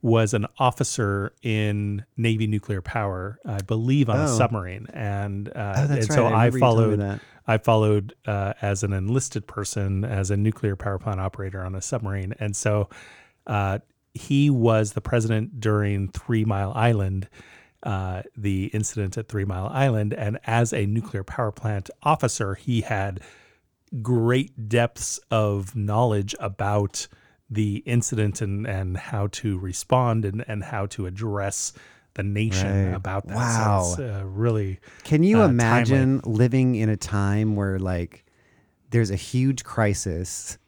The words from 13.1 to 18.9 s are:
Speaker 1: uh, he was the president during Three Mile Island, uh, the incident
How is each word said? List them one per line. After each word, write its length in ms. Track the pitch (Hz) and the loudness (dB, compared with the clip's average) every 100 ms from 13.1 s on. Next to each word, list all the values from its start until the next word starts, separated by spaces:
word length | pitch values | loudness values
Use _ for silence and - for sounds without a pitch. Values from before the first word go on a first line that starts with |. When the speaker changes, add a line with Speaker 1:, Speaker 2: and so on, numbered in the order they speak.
| - _ _ - | -20 _ _ -4
Speaker 1:
uh, 320 | 107 98 98 - _ _ | -2 0 -2 -8 _ _
he 360 | - - 139 147 | -16 0 2 4
was 420 | 131 113 110 107 | 4 4 4 2
the 80 | - | -4
president 600 | - 120 110 110 110 123 | 0 0 2 0 -2 -4
during 480 | 107 107 104 101 95 | 0 2 2 0 -4
Three 360 | - - 117 | -6 -2 0
Mile 280 | 107 98 98 | 2 0 -2
Island, 540 | - 117 110 95 95 92 - - - _ _ | 0 2 2 0 -2 -6 -12 -20 -20 _ _
uh, 380 | - 98 95 92 - - | -6 -4 -4 -6 -10 -6
the 300 | 101 95 98 | -2 -2 -2
incident 500 | 110 107 | -2 -4